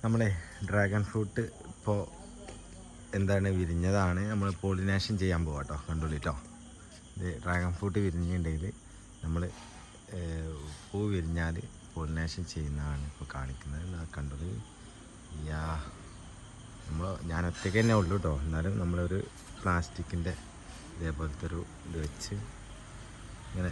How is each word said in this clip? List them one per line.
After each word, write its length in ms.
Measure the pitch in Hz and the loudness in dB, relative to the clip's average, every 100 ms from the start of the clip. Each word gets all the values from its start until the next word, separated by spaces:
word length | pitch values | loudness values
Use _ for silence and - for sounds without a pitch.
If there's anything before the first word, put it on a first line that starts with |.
നമ്മളെ 240 | 113 117 110 90 - - 95 | 4 6 6 4 -2 -6 2
ഡ്രാഗൺ 360 | 101 98 104 98 | 4 6 4 2
ഫ്രൂട്ട് 340 | 110 101 - - - - | 2 0 0 -2 -4 -14
ഇപ്പോ 240 | - - 104 90 - - - - - - - - - - 101 | -6 0 2 0 -8 -14 -12 -12 -12 -14 -14 -14 -16 -4 2
എന്താണ് 320 | 98 101 98 92 | 4 6 6 4
വിരിഞ്ഞതാണ്. 600 | 87 85 90 101 95 90 104 | 4 4 6 6 6 4 2
നമ്മൾ 180 | 107 98 92 | 2 2 2
പോളിനേഷൻ 520 | 98 92 98 98 - 104 | 2 2 4 4 2 2
ചെയ്യാൻ 200 | 95 85 80 | 4 4 2
പോവാ 140 | 73 69 | 0 -2
ട്ടോ. 100 | 73 - | -4 -2
കണ്ടോളി 320 | 80 78 76 78 | 0 0 0 0
ട്ടോ. 80 | 69 - - - - - - - - | -2 -8 -16 -16 -16 -18 -18 -12 -4
ഇത് 120 | 90 78 | -4 -2
ഡ്രാഗൺ 280 | 90 90 90 87 | 2 2 2 2
ഫ്രൂട്ട് 220 | 101 95 98 | 2 4 2
വിരിഞ്ഞിട്ടുണ്ടെങ്കിൽ 600 | 82 85 90 82 78 90 - - - - - | 4 2 2 2 0 -2 -6 -14 -18 -18 -6
നമ്മൾ, 200 | 80 82 87 - - - - - - 95 | 0 0 0 -4 -14 -16 -16 -18 -8 -4
ഏ, 20 | 85 80 80 76 76 73 - | -2 -2 -4 -6 -8 -10 -4
പൂ 100 | 101 104 | 0 4
വിരിഞ്ഞാൽ 420 | 92 82 85 82 82 - - - | 4 2 2 2 0 -4 -12 -10
പോളിനേഷൻ 500 | - 76 80 82 - 85 | -4 0 0 0 -2 -4
ചെയ്യുന്നതാണ് 520 | - 73 73 73 71 71 | -2 0 0 0 0 -2
ഇപ്പോ 140 | - 69 67 | -6 -8 -4
കാണിക്കുന്നത്. 480 | 65 65 73 71 90 | -4 -4 -6 -6 -4
ഇതാ 160 | 87 80 - | -4 -6 -4
കണ്ടോളി. 340 | 71 71 85 110 107 - - - - - - 78 76 | -4 -4 -4 -4 -8 -14 -16 -16 -16 -16 -10 -6 -2
യാ. 140 | 78 78 80 71 - - - - - - - - - - | -2 0 -2 -4 -10 -14 -14 -14 -14 -14 -14 -14 -12 -4
നമ്മൾ, 180 | 78 90 90 85 | -2 0 -2 -2
ഞാൻ 100 | 80 87 | 2 2
ഒറ്റയ്ക്ക് 260 | 78 98 98 | 2 4 6
തന്നെ 140 | 113 110 | 8 8
ഉള്ളൂ 160 | 85 98 | 8 4
ട്ടോ. 100 | 82 71 73 | 4 2 2
എന്നാലും 280 | 78 85 104 | 2 2 2
നമ്മളൊരു 360 | 87 87 87 92 - - - - | 2 2 2 0 -2 -10 -14 -2
പ്ലാസ്റ്റിക്കിൻ്റെ 720 | 98 87 85 - 87 87 85 85 - - - - - - | 2 4 2 -4 -4 0 0 -2 -8 -14 -14 -14 -12 -4
ഇതേപോലത്തെ 500 | 82 76 78 73 80 | -2 0 -2 -2 -4
ഒരു 100 | 82 87 - - | -4 -6 -10 -6
ഇത് 100 | 82 76 | -2 -2
വെച്ച് 300 | 71 - 104 110 - - - - - - - - - - | -4 -4 -4 -4 -10 -12 -12 -12 -12 -12 -12 -12 -12 -6
ഇങ്ങനെ 220 | 92 90 | 0 0